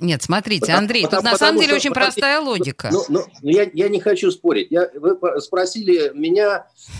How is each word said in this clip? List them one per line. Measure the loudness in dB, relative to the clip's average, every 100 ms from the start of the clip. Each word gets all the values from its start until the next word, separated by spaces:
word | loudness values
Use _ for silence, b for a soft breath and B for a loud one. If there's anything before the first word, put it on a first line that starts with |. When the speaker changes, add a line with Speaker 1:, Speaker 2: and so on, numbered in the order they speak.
Speaker 1:
Нет, | -2 -2
смотрите, | -2 -2 -2 -2
Speaker 2:
Потому, | 0 0
Speaker 1:
Андрей, | 0 0
Speaker 2:
потому, | 0 0
Speaker 1:
тут | 0
на | 2
самом | 2
Speaker 2:
потому | 4
Speaker 1:
деле | 2
Speaker 2:
что, | 2
Speaker 1:
очень | 0
Speaker 2:
подождите, | 0 0 0
Speaker 1:
простая | 0 0
логика. | -2 -2 -4 -6 -4
Speaker 2:
ну, | -2 0
ну, | -2 -4 -6
я, | 0 2 2
я | 0 0
не | 0
хочу | 0 2 0
спорить. | 0 0 0 0
Я, | 0 0 0
вы | -2
по-, | 0 -2 -4
спросили | -4 -2 -2 -2 2 2 2 -2
меня, | 0 2 2 0 -8 B B